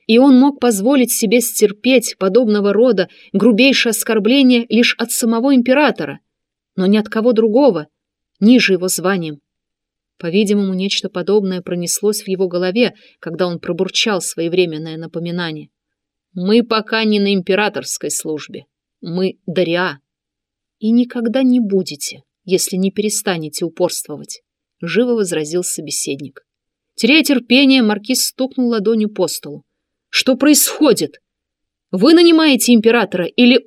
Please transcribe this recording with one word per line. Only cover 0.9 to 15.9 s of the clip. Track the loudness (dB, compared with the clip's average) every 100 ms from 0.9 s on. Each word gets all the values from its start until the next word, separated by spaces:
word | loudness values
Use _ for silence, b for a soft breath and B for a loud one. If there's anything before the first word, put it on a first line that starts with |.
| 2 0
себе | -2 0 0
стерпеть | 0 0 0 0 2 2 0 -4
подобного | 0 2 2 0 0
рода | 2 2 2 -2 b b
грубейшее | 0 2 4 4 2 -2
оскорбление | -4 -2 -2 2 4 4 2 2
лишь | 0 0 -2
от | -6
самого | -4 -2 0 2
императора, | 2 2 2 2 -2 -10 -12 _ _ _ _ _ -4
но | 0
ни | 0
от | 0
кого | -2 0
другого, | 2 2 4 2 0 -8 _ _ _ _ 0
ниже | 4 4 4
его | 0 -2
званием. | -4 -2 -2 -6 -12 _ _ _ _ _ _ _ -10
По-видимому, | -2 0 2 0 0
нечто | -4 -4 -6 -6
подобное | -6 -2 0 0 -6
пронеслось | -6 -6 -6 -4 -4 -4
в | -6
его | -4 -4
голове, | -2 -2 0 -2 -4 b b
когда | -12 -4 -4
он | -4
пробурчал | -8 -6 -4 -2 -2 -4
своевременное | -6 -6 -4 0 -2 -4 -10 -12
напоминание. | -12 -10 -8 -6 -6 -10 -16 _ _